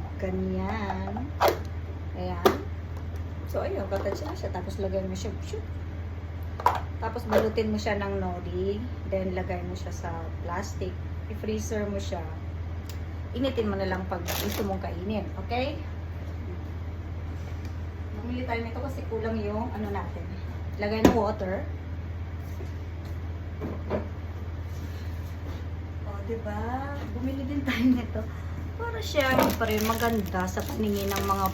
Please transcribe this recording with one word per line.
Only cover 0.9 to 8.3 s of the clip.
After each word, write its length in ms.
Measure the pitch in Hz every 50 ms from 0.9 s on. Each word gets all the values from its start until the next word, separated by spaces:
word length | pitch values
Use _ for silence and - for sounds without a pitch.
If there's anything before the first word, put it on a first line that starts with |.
| 190 190 196 196 208 226 254 - - - - - - - - - - - - - - - - - -
Ayan. 540 | - 185 180 - - - - - - - - - - - - - - - - - - - - - - - -
So, 160 | - 190 190
ayun. 240 | 190 196 202 196 -
Katachi 340 | 196 196 - - - - - -
na 80 | - -
siya. 160 | - 196 -
Tapos, 240 | 185 185 - - -
lagay 240 | 196 190 185 196 190
mo 140 | 190 185 -
siya. 160 | - 220 - -
Shoot. 240 | - - - - - - - - - - - - - - - - - - - - - - - - - - - - - - - -
Tapos, 240 | 220 226 226 240 220
balutin 480 | 220 214 214 220 220 214 226 220 214 214
mo 80 | 214
siya 160 | - 233 208 202
ng 240 | 196 196 196 196
nori. 560 | 190 185